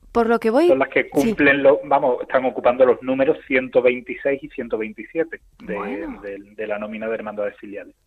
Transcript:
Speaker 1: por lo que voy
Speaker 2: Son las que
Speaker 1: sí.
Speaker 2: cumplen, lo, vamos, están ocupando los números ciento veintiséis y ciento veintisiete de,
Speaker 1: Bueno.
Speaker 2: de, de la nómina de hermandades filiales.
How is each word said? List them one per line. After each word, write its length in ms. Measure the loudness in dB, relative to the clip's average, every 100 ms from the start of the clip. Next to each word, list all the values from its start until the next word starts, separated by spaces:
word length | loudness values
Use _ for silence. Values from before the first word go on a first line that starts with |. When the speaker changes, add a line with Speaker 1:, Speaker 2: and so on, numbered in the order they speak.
| -4
Speaker 1:
por 160 | 0 2
lo 120 | 2
que 80 | 2
voy 180 | 4 4
Speaker 2:
Son 100 | 4
las 100 | 2
que 140 | 0
Speaker 1:
sí. 40 | 0
Speaker 2:
cumplen, 520 | 0 0 2 4 6
lo, 180 | 4 4
vamos, 380 | 2 0 2 -2
están 220 | -2 -2 0
ocupando 400 | 0 0 4 4
los 160 | 4
números 340 | 0 0 0 0 -2
ciento 360 | -2 0 2
veintiséis 600 | 2 2 -6 -6 -4 -4
y 60 | -6
ciento 300 | -12 -6 -6
veintisiete 640 | -6 -10 -8 -6 -6 -8 _ _
de, 120 | -10 -8
Speaker 1:
Bueno. 440 | -6 -8 -10 -12
Speaker 2:
de, 160 | -12 -12
de 280 | -14 -10 -8
la 120 | -6
nómina 280 | -8 -8 -6
de 60 |
hermandades 420 | -6 -6 -6 -8 -8
filiales. 360 | -14 -16 -16 _